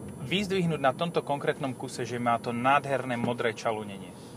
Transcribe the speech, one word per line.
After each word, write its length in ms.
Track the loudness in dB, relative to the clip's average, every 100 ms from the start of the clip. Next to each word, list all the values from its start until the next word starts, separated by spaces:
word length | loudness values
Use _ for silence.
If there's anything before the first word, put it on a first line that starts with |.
| -2 -10
vyzdvihnúť 560 | -2 0 2 2 2 4
na 160 | 2
tomto 280 | 2 0 0
konkrétnom 520 | 0 0 0 0 -2
kuse, 280 | -4 -6 -6
že 160 | -4 0
má 200 | 2 2
to 160 | 0
nádherné 600 | 0 4 4 4 0 0
modré 400 | 0 0 0 0
čalunenie. 600 | 0 0 -2 -4 -10 -12 -14 -14